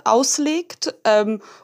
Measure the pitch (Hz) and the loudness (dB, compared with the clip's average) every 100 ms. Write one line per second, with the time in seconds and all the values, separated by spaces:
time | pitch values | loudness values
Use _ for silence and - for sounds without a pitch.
0 | - 226 262 - 294 320 349 - - - | 2 2 2 -2 -2 -4 -6 -10 -10 -4
1 | 220 214 214 214 - - | 2 2 2 -4 -10 -20